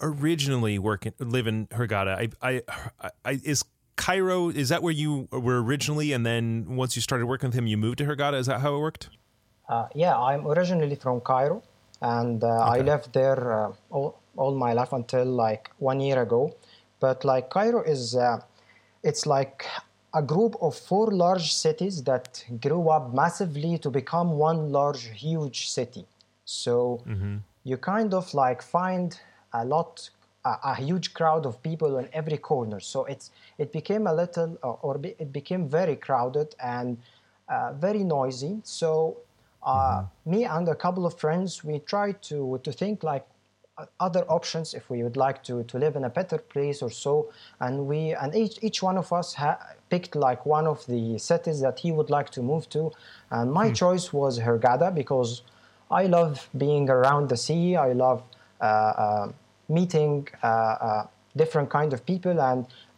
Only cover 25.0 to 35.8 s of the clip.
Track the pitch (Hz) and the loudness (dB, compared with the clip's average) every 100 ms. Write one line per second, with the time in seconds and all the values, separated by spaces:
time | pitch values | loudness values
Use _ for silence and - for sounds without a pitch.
25 | 120 107 151 165 143 - - - 117 - | -10 -8 -4 -4 -4 -6 -6 -4 -6 -8
26 | - _ _ _ - - 123 120 123 120 | -20 _ _ _ -14 -6 0 2 2 -2
27 | 117 104 101 104 104 _ 131 127 - 208 | -6 -4 -4 -6 -10 _ -8 -6 -2 0
28 | 220 185 180 143 131 123 - 175 185 185 | 0 -2 -2 0 2 0 -2 -2 0 -2
29 | 180 - - _ _ 117 123 156 165 - | -4 -6 -18 _ _ -6 0 -2 -2 -8
30 | - _ _ _ 131 110 135 127 135 185 | -20 _ _ _ -4 -2 -4 -4 -2 -4
31 | - - 160 160 143 110 160 160 151 135 | -4 0 2 2 0 -6 -8 -2 0 0
32 | 131 156 156 151 - 139 110 101 - 135 | -4 -6 -4 -4 -2 -2 -2 -8 -8 -6
33 | - - - _ - - 147 160 - 208 | -6 -8 -14 _ -12 -8 -6 -4 -2 0
34 | 208 160 175 170 165 160 127 110 147 139 | 2 0 0 -2 -4 -4 -8 -4 -4 -4
35 | 143 - 143 139 - 185 147 156 | -8 -10 -8 -8 -4 -4 0 0